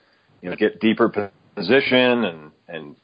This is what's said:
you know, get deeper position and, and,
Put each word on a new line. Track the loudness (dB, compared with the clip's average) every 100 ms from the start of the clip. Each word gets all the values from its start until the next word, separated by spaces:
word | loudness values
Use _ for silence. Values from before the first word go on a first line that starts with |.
| _ _ _ _
you | -12
know, | -2
get | -2 0
deeper | 0 2 0 0 -8 -12 _ -8
position | 0 2 4 2 4 2 -2
and, | -6 -16 _ -14
and, | -14 -14 -20